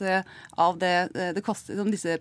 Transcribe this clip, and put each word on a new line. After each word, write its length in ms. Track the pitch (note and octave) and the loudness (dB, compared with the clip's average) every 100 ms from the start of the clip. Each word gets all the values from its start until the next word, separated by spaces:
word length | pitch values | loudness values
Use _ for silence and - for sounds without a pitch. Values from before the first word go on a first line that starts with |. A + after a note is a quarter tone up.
eh, 220 | F#3+ F#3+ F#3 - - - | 0 0 -2 -12 -10 2
av 220 | E3+ F3 | 2 4
det, 320 | F#3 F3+ F#3 | 2 2 0
eh, 180 | - F3+ | -2 -4
det 120 | F3 | -2
koster, 320 | G#3+ G3+ - G3 | -4 -6 -6 -4
som 120 | G#3 | -2
disse 280 | G#3 E3+ D#3+ | -2 -2 -4